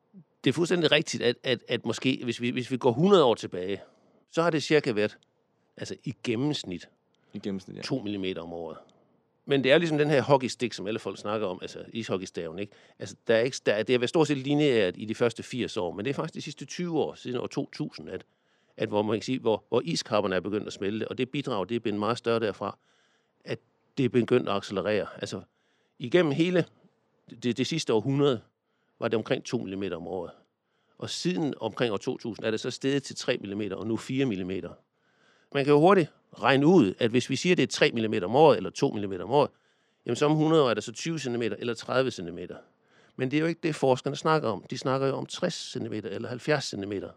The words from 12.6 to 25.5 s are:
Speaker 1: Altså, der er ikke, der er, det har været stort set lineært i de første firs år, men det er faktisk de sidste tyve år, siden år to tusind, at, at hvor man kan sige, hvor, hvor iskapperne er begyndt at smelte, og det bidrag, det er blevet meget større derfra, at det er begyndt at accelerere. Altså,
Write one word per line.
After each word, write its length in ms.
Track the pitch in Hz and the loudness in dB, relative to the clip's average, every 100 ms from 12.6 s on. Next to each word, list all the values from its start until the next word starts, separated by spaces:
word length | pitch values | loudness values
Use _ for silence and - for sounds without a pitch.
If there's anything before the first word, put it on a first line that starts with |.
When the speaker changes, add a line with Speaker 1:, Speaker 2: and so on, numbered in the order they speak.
| 104 - _ - | -10 -12 _ -14
Speaker 1:
Altså, 180 | 104 - - | -14 -12 2
der 80 | 113 | 4
er 40 | |
ikke, 160 | 131 - - | 4 0 0
der 60 | |
er, 100 | 104 | 0
det 100 | 110 | 2
har 60 | 123 | 2
været 100 | 120 | 2
stort 180 | 170 147 | 2 2
set 100 | 139 | 2
lineært 560 | 135 147 147 117 90 - | 0 2 4 4 2 -2
i 80 | |
de 100 | 107 | -8
første 280 | 110 120 - | 0 0 0
firs 340 | - 127 90 107 | -10 -4 -4 -4
år, 160 | 87 | -6
men 120 | 87 | -4
det 60 | 123 | -6
er 40 | |
faktisk 200 | 143 160 | -4 -6
de 80 | - | -8
sidste 220 | 165 - | -12 -14
tyve 340 | 143 - 175 156 | -14 -8 -4 -2
år, 140 | 80 | -2
siden 240 | 76 127 123 | -4 -8 -6
år 80 | 101 | -4
to 220 | 143 - | -6 -6
tusind, 360 | - 151 - 78 | -6 -10 -10 -12
at, 140 | 92 - _ _ _ _ - | -12 -12 _ _ _ _ -8
at 120 | 117 | -2
hvor 140 | 104 | 0
man 140 | 104 110 | 0 -2
kan 60 | |
sige, 160 | - 131 | -2 -2
hvor, 260 | 113 101 - | 0 -2 0
hvor 140 | 120 | -2
iskapperne 520 | 170 143 - 104 95 92 | 0 -4 0 0 0 -2
er 40 | |
begyndt 260 | 90 104 98 | -2 -6 -6
at 60 | |
smelte, 360 | - 98 110 107 | -6 -6 -4 -6
og 100 | 107 | -4
det 120 | 123 | -4
bidrag, 380 | 143 139 107 92 | -4 -4 -4 -2
det 60 | |
er 60 | - | -4
blevet 180 | 110 101 | -2 -2
meget 200 | 104 117 | -2 -2
større 220 | 117 117 | 0 0
derfra, 380 | 110 - 98 - _ _ _ _ _ _ | 0 -4 -8 -8 _ _ _ _ _ _
at 140 | 165 120 _ _ _ - | -12 -12 _ _ _ -2
det 60 | |
er 40 | 123 | 0
begyndt 400 | 127 110 123 78 | 2 2 2 2
at 80 | 101 | -4
accelerere. 500 | - 98 90 104 80 - | -2 -4 0 -2 -2 -8
Altså, 240 | - 95 - | -10 -10 -12